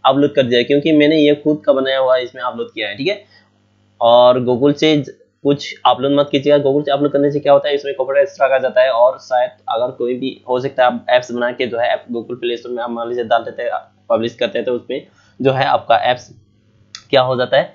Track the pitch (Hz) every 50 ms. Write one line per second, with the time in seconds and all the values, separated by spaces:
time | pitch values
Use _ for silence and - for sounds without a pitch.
0 | - 131 135 139 143 147 147 143 131 117 123 120 120 - 143 143 143 165 156 147
1 | 147 147 160 156 147 147 147 147 - 151 151 151 - 151 135 131 135 135 135 135
2 | 131 127 127 127 123 120 - 127 123 123 117 117 117 117 _ 110 107 101 101 104
3 | 139 180 202 - - _ _ _ _ _ _ _ _ _ _ _ _ _ _ _
4 | 120 117 120 123 123 123 127 131 123 120 123 113 135 147 147 147 160 156 156 147
5 | 131 - - _ _ _ _ _ - 143 143 139 - - - - _ 127 123 127
6 | 127 139 143 143 143 143 - 139 135 143 147 147 139 135 135 147 147 147 139 139
7 | 143 139 131 143 143 147 143 147 147 143 143 143 143 147 143 143 139 139 139 -
8 | 131 131 135 143 139 135 - - 139 131 135 131 127 127 104 127 127 135 120 117
9 | 123 131 131 - - - 127 123 123 123 - _ _ - 117 113 123 131 127 -
10 | 123 120 127 123 135 131 - - _ 123 123 127 127 135 135 - 123 123 123 117
11 | - - 123 127 123 - 120 120 120 123 123 127 131 113 117 117 120 104 117 123
12 | - - 120 117 110 - 123 123 123 120 120 117 - 123 123 120 117 120 117 117
13 | 117 117 123 123 117 110 120 117 113 - - - 120 117 - - - _ _ _
14 | _ - 117 110 113 120 - - 123 117 - 120 110 127 123 117 - - 123 -
15 | 180 _ _ _ _ _ _ _ 127 135 131 131 139 139 135 - - - 117 -
16 | - 120 127 - - - - _ _ _ _ _ _ _ _ _ _ _ - -
17 | _ _ - 131 127 127 131 123 127 120 131 139 170 -